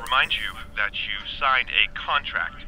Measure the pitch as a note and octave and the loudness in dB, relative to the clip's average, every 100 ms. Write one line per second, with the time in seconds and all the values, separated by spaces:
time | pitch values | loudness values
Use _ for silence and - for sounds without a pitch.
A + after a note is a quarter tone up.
0 | - C3 D#3 - G2+ F2+ - A2 G#2 - | 2 2 4 0 -4 -8 -8 -2 -2 -2
1 | - G2+ - - C#3+ C3 A#2 G2+ G#2 - | -6 -6 -8 0 4 4 4 2 2 0
2 | - D3 - - E2 - | 0 0 2 -2 -2 -6